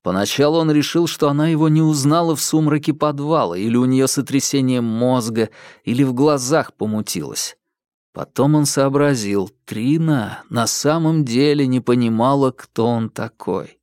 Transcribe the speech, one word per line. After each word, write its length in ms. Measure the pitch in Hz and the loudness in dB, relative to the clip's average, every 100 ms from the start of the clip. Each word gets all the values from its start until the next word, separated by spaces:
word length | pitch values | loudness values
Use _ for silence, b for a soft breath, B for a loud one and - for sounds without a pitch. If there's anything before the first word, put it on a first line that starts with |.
Поначалу 560 | 90 92 104 - 147 165 | -2 -2 -2 0 2 2
он 140 | 160 | 2
решил, 360 | 151 143 170 170 | 0 0 -2 -2
что 220 | - 147 | 0 0
она 180 | 143 156 | 2 0
его 220 | 156 156 | 2 2
не 120 | 156 | 4
узнала 540 | 156 151 139 165 165 151 | 2 2 2 2 0 -2
в 60 | |
сумраке 520 | - 156 151 151 156 | 0 0 2 0 -2
подвала, 640 | 156 151 143 147 160 101 87 | -2 -2 -2 -2 0 0 -2
или 200 | 110 120 | 0 2
у 80 | 127 | 2
неё 220 | 131 131 | 2 2
сотрясение 760 | - 131 135 - 139 127 123 | 0 -2 -2 0 0 0 0
мозга, 720 | 117 110 123 127 113 113 110 B B B - | -2 0 0 0 0 -2 -4 B B B -4
или 180 | 120 | 0
в 100 | 135 | 0
глазах 600 | 123 147 143 127 156 127 | 2 2 2 0 -2 -2
помутилось. 840 | _ 107 107 104 90 71 - - - _ _ _ _ _ | _ -4 -4 -4 -8 -8 -10 -10 -12 _ _ _ _ _
Потом 440 | - - - 139 151 | -14 -8 0 2 4
он 100 | 143 | 2
сообразил, 840 | - 139 143 143 131 101 101 92 _ | 0 2 2 2 0 0 -2 -2 _
Трина 800 | - 107 123 160 160 143 107 - - | -12 -4 0 0 2 0 -2 -10 -6
на 180 | - 113 | -4 -2
самом 560 | - 139 165 160 160 | -2 -2 0 0 0
деле 420 | 135 117 147 147 135 | 0 2 2 2 0
не 140 | 127 | 0
понимала, 720 | 123 123 117 113 123 139 135 | 0 0 2 2 2 2 0
кто 360 | - - - 117 | -2 -10 -2 0
он 220 | 117 110 | 0 -4
такой. 720 | - 113 _ - 90 - _ | -6 -10 _ -8 -6 -8 _